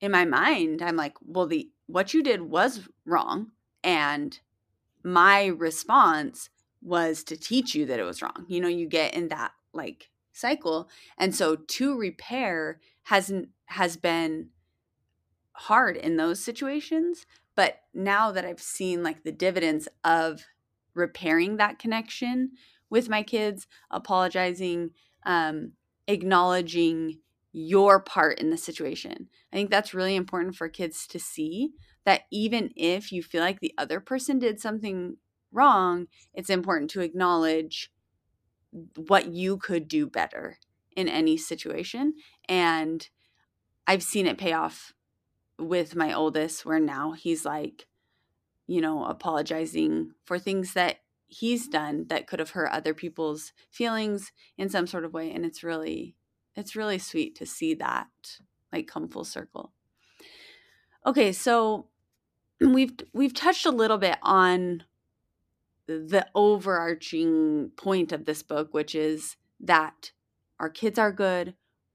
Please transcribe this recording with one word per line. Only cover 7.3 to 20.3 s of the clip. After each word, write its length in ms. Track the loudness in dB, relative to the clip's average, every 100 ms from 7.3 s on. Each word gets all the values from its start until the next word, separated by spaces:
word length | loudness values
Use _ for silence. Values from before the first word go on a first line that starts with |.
| -10
teach 380 | -2 -2 0 -2
you 100 | -2
that 120 | -2
it 40 | -4
was 160 | -6
wrong." 220 | -8 -10 -6
You 120 | -2
know, 60 | 0
you 180 | -2 0
get 260 | 0 0 -2
in 140 | -6
that, 240 | -4 -8 _ _
like, 380 | -12 -12 -14 -20 _ _
cycle. 560 | -6 -2 -2 -2 -4 -6 -18 -16 -2
And 180 | -2 2
so 200 | 0 0
to 400 | -4 -4 -2 -2
repair 840 | -4 -6 -8 -4 -4 -4 -6 -8 _ _
hasn't, 460 | 2 2 2 -4 -6 _ -10
has 300 | -2 0 0
been 540 | 0 0 0 -4 -8 _ _ _ _ _ _ _ _ _ _
hard 440 | -10 2 4 4 0
in 200 | -2 0
those 260 | 0 -2
situations. 840 | -6 -6 -4 -6 -2 -2 -2 -4 -10 _ _ 0
But 260 | 0 0 _
now 380 | -6 0 2 2
that 140 | -2 -6
I've 160 | -10
seen, 420 | -10 -6 -4 -2
like, 200 | -4 -6
the 80 | -10
dividends 560 | -2 0 0 0 0 -4 _
of 420 | 2 2 2